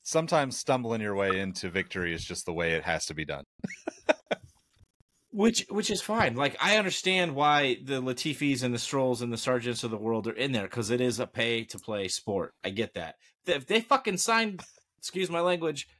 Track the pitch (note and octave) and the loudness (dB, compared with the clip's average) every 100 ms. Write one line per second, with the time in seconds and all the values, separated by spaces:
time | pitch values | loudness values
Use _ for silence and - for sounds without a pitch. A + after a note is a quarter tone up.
0 | - D#3+ E3 D#3 C3+ - - C3 A#2 A2+ | -2 0 2 2 2 -2 0 0 0 -2
1 | G#2+ G2 G2 F#2+ F#2+ F2+ F#2 F#2 F#2 F#2+ | 0 2 2 2 -2 -4 -4 -2 -2 -2
2 | F2 D#2+ - F2 - E2+ E2 E2 F2+ D#2+ | -2 -4 -6 -8 -4 0 0 0 0 -2
3 | - D#2 D2 C#2+ - _ - - - - | -2 -6 -6 -8 -12 _ -14 -10 -14 -6
4 | - - - - - _ _ _ _ _ | -2 0 -2 -10 -10 _ _ _ _ _
5 | _ _ _ G#3 A3+ A3+ - G#3 G3+ G3 | _ _ _ 2 4 4 -2 -4 -2 -2
6 | - A3+ D#3 A#2 C#3+ - F3 G#3+ F#3+ - | -2 2 2 2 0 2 2 4 2 0
7 | F#3 F#3 E3+ C#3 D3 D3 C#3 A#2+ C3+ C3+ | 2 2 2 4 4 6 4 2 0 -2
8 | B2+ B2 D#3 C3+ C#3+ B2+ B2+ A#2+ - C#3 | 0 -2 -2 0 2 2 2 -2 0 2
9 | C3 A#2+ A#2+ A2+ C3+ B2+ A#2+ A2+ A#2 G#2+ | 2 2 -2 -2 0 0 0 -4 -4 -2
10 | A2 A2+ G#2+ A2 C#3 A#2+ G2 A#2+ G#2 B2 | 0 0 -2 -2 0 0 -2 -4 0 2
11 | B2 A2+ A#2+ A#2 A#2 A#2 A2+ G#2 - G#2 | 2 0 -4 -2 0 -2 -4 -12 -6 -4
12 | F#2+ - - G2 D#2+ _ F#2+ G2 G#2 F#2+ | -4 -4 -2 -2 -2 _ -6 -4 -4 -6
13 | D#2+ - _ _ F3+ D3 C3 A3+ A3+ C4 | -10 -12 _ _ -2 -2 0 0 2 2
14 | A3+ F#3 - A3+ A3 F3+ - _ _ _ | 2 -2 2 2 0 -6 -14 _ _ _
15 | - F#3 F3 E3+ F3+ F3 E3 C#3+ - | -8 -4 -2 2 2 2 0 -4 -10